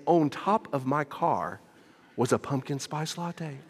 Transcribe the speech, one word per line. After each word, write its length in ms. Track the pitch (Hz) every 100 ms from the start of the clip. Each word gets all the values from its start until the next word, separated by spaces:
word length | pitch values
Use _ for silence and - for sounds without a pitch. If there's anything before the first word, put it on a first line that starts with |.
| -
on 240 | 170 147
top 360 | - - 214 -
of 100 | 143
my 200 | 131 147
car 560 | 143 - 170 101 85 - - - - - - -
was 160 | 123
a 80 | 117
pumpkin 400 | - 139 127 139
spice 360 | - 151 156 -
latte. 400 | 175 170 160 139